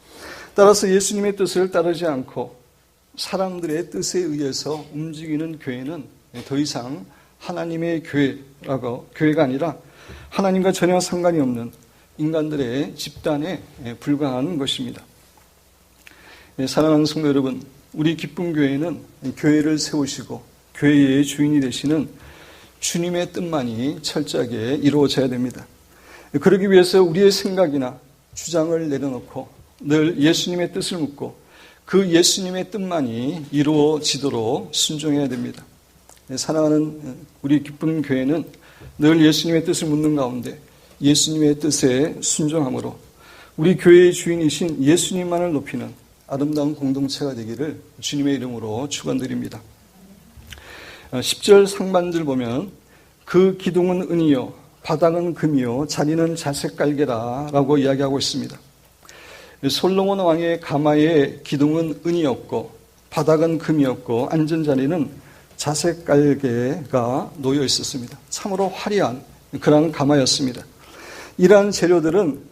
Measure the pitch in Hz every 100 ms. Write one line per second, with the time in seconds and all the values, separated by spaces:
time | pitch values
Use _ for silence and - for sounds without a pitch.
0 | _ - - - - - 202 208 202 190
1 | 190 202 202 196 180 185 190 185 170 160
2 | 170 131 123 - 117 - _ _ _ _
3 | _ - - 190 190 180 165 151 151 190
4 | - 180 170 147 139 131 139 156 143 147
5 | 160 156 160 151 165 151 139 123 131 170
6 | 120 _ _ 120 - 139 147 123 123 160
7 | 190 - _ _ - 170 170 165 170 165
8 | 160 143 135 117 - - - 131 127 156
9 | - - 156 156 139 135 165 135 - -
10 | - - - - 196 190 185 185 175 180
11 | 180 180 175 165 127 120 117 - _ _
12 | _ - 156 160 151 151 123 131 185 -
13 | - - 160 147 165 180 - - 117 117
14 | - 143 147 127 139 123 135 - 120 123
15 | - _ _ _ _ _ _ _ _ _
16 | - - - - - - 131 156 156 151
17 | 151 156 151 139 131 127 - - _ -
18 | 151 156 147 - 175 151 139 139 170 147
19 | - - 131 123 151 151 151 156 - 151
20 | 135 - 110 117 - _ _ - 143 147
21 | 139 135 143 - 147 147 131 117 139 156
22 | 123 - - - - - - _ - 170
23 | 175 175 175 - 170 156 123 110 131 165
24 | - 170 147 160 120 117 113 147 143 147
25 | 139 147 131 123 127 - - _ _ _
26 | - - - 143 - 190 196 190 180 196
27 | 180 165 202 196 214 190 170 139 127 131
28 | _ _ _ - - 165 160 165 160 139
29 | 139 123 - 131 131 _ - _ 143 156
30 | 156 180 151 170 185 175 175 190 - 180
31 | 143 - 123 - _ - - _ - 185
32 | 190 165 180 - 185 185 185 214 185 170
33 | 127 113 127 170 139 143 147 156 147 156
34 | 147 139 139 117 110 156 - - - 151
35 | 151 143 139 123 123 - - _ _ _
36 | _ - - 131 - 156 156 151 151 151
37 | 147 127 - _ 139 147 143 - 160 160
38 | 139 131 131 165 - - - - - -
39 | 151 165 156 151 165 165 160 160 160 147
40 | 151 151 127 123 117 - - _ _ -
41 | 143 147 156 156 151 147 156 139 139 127
42 | 156 - - - 151 160 131 120 123 -
43 | - _ - - - - 160 180 180 175
44 | 180 175 170 170 156 - 175 143 135 170
45 | - 185 180 170 175 143 - 123 117 117
46 | _ _ - 135 147 151 143 147 139 135
47 | 139 - 147 120 113 113 151 117 - -
48 | - 147 143 135 123 117 110 107 143 -
49 | 147 131 123 123 117 113 - _ _ _
50 | - - - - - - - - - -
51 | - 127 - - - 202 196 - 190 185
52 | 175 170 151 131 120 127 196 - _ _
53 | _ _ - 175 190 185 190 175 180 180
54 | 175 170 156 135 107 - - _ - 160
55 | 170 170 175 151 156 139 123 123 151 -
56 | 147 165 165 165 143 143 160 - 147 143
57 | 135 113 120 127 147 143 135 147 135 135
58 | 139 135 - 139 - - - _ _ _
59 | - - - - - - 139 - 185 190
60 | 190 196 180 160 170 165 - 147 151 151
61 | 156 160 135 - - 147 147 160 160 143
62 | 170 170 151 117 - 120 - - _ _
63 | _ 165 147 156 165 160 160 156 135 123
64 | - 117 127 160 156 165 151 131 139 175
65 | 131 - - - _ - 143 151 175 165
66 | - 147 147 135 131 117 123 170 143 131
67 | 120 135 214 160 131 143 127 - - 135
68 | 120 - - - 214 190 190 - - 202
69 | 135 127 - - _ 143 160 151 160 156
70 | 139 147 127 - 131 120 - - - -
71 | - - - - 180 202 202 - 175 175
72 | 160 180 175 131 -